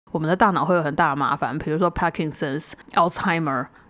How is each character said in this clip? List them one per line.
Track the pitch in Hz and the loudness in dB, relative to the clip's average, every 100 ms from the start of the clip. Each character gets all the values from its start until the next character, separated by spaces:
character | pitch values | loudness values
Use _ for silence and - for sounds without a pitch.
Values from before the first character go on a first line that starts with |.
| _ | _
我 | 160 | -4
们 | 156 | 0
的 | 185 | 4
大 | 214 | 4
脑 | 165 156 | 4 2
会 | 175 | 2
有 | |
很 | 151 | 2
大 | 139 160 | 2 2
的 | 139 | 2
麻 | 123 143 | 0 -2
烦， | 123 151 | -2 -4
比 | 165 | -2
如 | 156 | 0
说 | 175 | 0
Parkinson's、 | - 175 175 156 - 151 147 - - - 196 | 0 -2 -2 -6 -4 -6 -6 -10 -20 -2 2
Alzheimer、 | 170 - 190 165 151 131 - - | 2 0 -2 0 0 -2 -6 -12